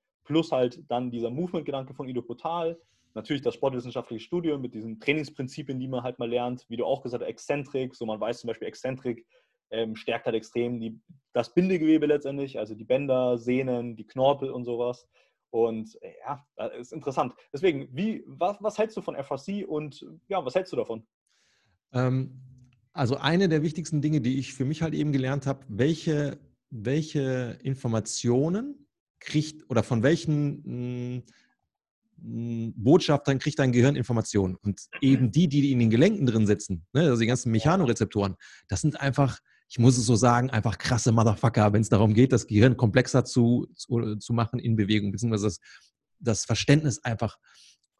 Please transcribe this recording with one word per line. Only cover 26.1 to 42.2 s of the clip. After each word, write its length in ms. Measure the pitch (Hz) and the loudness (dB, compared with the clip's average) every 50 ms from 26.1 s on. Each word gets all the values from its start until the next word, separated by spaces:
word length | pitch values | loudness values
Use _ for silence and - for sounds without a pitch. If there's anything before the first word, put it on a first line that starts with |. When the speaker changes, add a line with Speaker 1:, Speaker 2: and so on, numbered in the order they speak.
| 156 147 147 139 - - - _ _ _ _ _ | 0 0 0 -2 -4 -8 -16 _ _ _ _ _
Speaker 2:
welche 880 | - 113 101 120 135 156 156 156 - 151 135 131 131 127 123 117 - - - | -14 -8 -4 -2 -2 -2 -2 -2 -2 -2 -2 0 -2 -2 -4 -6 -8 -8 -6
Informationen 1200 | 135 135 131 - 120 113 110 104 - - - - 120 120 127 139 165 180 208 247 294 285 - - _ _ _ _ _ _ _ | -6 -6 -4 -2 -2 -2 -2 -2 -4 -8 -4 0 2 2 2 2 2 0 -2 -4 -6 -12 -14 -20 _ _ _ _ _ _ _
kriegt 500 | - - - 151 151 - - - - _ | -14 -2 -2 -2 -2 -2 -8 -16 -10 _
oder 140 | 127 117 107 | 0 0 0
von 200 | - 127 113 107 | 2 0 2 4
welchen, 1120 | 139 170 170 - 165 151 147 147 143 147 - - 123 123 123 123 123 123 123 123 123 123 | 4 2 2 0 0 0 0 0 -2 -4 -6 -10 -10 -8 -8 -6 -6 -6 -8 -8 -8 -8
mm, 80 | 127 120 - _ _ _ _ _ _ _ _ _ _ _ _ _ _ _ _ _ - | -10 -12 -14 _ _ _ _ _ _ _ _ _ _ _ _ _ _ _ _ _ -18
mm, 560 | - 113 117 113 117 120 117 113 113 117 - | -16 -12 -10 -8 -8 -6 -6 -6 -6 -8 -8
Botschaftern 640 | - 101 120 156 180 165 - 147 143 - - 139 131 | 0 4 6 6 6 6 4 0 2 2 0 -2 0
kriegt 180 | - 151 139 - | 0 -2 0 2
dein 120 | 139 131 | 2 2
Gehirn 240 | 120 123 120 135 147 | 6 6 6 6 4
Informationen? 600 | 131 113 - 120 113 107 - - 104 95 90 92 | 2 -2 -2 0 -2 -2 0 0 0 0 0 -2
Und 260 | - - 104 98 - - _ - - | -4 -6 -6 -6 -6 -10 _ -8 0
eben 300 | - 135 135 - 131 110 | 4 4 4 4 4 2
die, 160 | 95 151 180 156 | 4 4 2 4
die 240 | 131 143 139 139 | 4 2 2 2
in 80 | 135 123 | 4 4
den 100 | 120 110 | 4 4
Gelenken 360 | 107 113 147 202 226 196 147 | 6 6 6 4 4 2 0
drin 200 | 120 107 113 107 | 2 4 4 4
sitzen, 400 | 101 104 101 - - 95 85 - _ - | 4 2 2 0 -6 -8 -8 -8 _ 0
ne, 80 | 131 | 2
also 200 | 175 156 123 117 | 4 4 4 2
die 60 | 113 110 | 2 2
ganzen 220 | 127 127 - 120 | 0 0 0 0
Speaker 1:
Ja. 40 | 113 | 0
Speaker 2:
Mechanorezeptoren, 840 | 110 - 151 170 196 175 120 117 - 113 95 - 107 98 98 92 - - - - - _ _ | 2 2 2 2 4 2 2 2 0 0 -2 0 0 0 0 -2 -6 -14 -20 -20 -20 _ _
das 140 | 104 95 | -6 0
sind 180 | - 151 - - | 0 0 -2 0
einfach, 400 | 139 139 127 - 143 127 107 - _ _ _ _ _ _ | -2 -2 2 2 2 2 0 -4 _ _ _ _ _ _
ich 100 | - - | -2 6
muss 180 | 117 131 127 123 | 6 6 6 6
es 80 | 113 | 4
so 100 | 110 123 | 4 4
sagen, 340 | 101 117 123 120 120 123 131 | 4 6 4 4 4 2 0
einfach 280 | 127 110 98 117 98 - | 0 0 0 0 -2 -2
krasse 340 | - - 131 113 - - | -2 -2 -2 0 2 4
Motherfucker, 640 | 110 113 110 113 104 - - 113 - 120 104 104 101 | 4 6 6 4 4 4 2 2 4 4 4 4 4
wenn's 160 | 110 113 - | 4 2 4
darum 240 | - 101 107 107 107 | 4 4 6 6 6
geht, 180 | 107 | 6